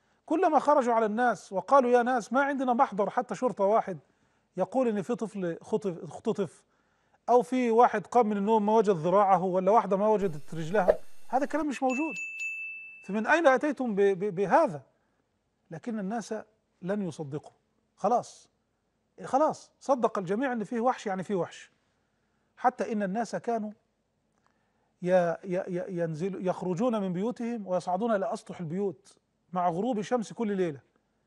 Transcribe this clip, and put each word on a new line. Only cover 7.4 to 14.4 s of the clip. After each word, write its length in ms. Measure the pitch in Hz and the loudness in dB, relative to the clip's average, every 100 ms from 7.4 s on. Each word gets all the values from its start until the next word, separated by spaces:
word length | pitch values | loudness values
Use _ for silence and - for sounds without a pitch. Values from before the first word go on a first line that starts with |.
في 300 | - 254 240 | 4 0 2
واحد 360 | 226 240 214 - | 6 6 4 0
قام 200 | 240 214 | 2 4
من 100 | 202 | 2
النوم 280 | 196 226 208 | 2 2 4
ما 80 | |
وجد 220 | 226 208 175 | 4 4 2
ذراعه، 480 | 165 190 196 185 | 2 4 6 4
ولا 280 | 190 180 185 | 2 0 4
واحدة 260 | 226 202 190 | 4 4 2
ما 100 | 208 | 2
وجدت 460 | 208 196 151 - | 2 0 -4 -8
رجلها"، 440 | 156 156 202 185 - - - - | -8 -2 0 2 2 0 -12 -4
هذا 160 | 254 | -2
الكلام 240 | 285 294 302 | -2 -2 -4
مش 160 | 226 | -2
موجود. 320 | 262 254 320 - - - - - - - - - - | -2 -2 -4 -6 -10 -10 -10 -8 -12 -14 -18 -20 -8
فمن 220 | 208 220 | -4 2
أين 200 | 311 320 | 4 6
أتيتم 480 | 254 302 269 254 196 | 4 2 -2 -2 2
ب-، 60 | |
ب-، 340 | 202 185 208 | 2 2 -2
بهذا؟ 460 | 175 | -2